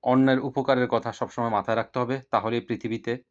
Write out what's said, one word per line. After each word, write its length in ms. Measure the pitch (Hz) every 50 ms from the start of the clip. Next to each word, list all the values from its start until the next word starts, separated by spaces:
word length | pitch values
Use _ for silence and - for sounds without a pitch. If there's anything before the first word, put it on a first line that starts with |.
| -
অন্যের 380 | 127 127 131 131 135 131 131
উপকারের 480 | 135 143 127 139 131 - 135 127 127 120
কথা 240 | - 113 - 117 104
সবসময় 380 | - 127 101 - - 120 117
মাথায় 260 | 113 104 95 - 113
রাখতে 220 | 113 110 - _ 127
হবে, 220 | 123 117 127 135 131 _
তাহলেই 300 | - 110 98 113 117 117
পৃথিবীতে 640 | 113 _ 120 107 - 113 113 - - - 117 127 _ _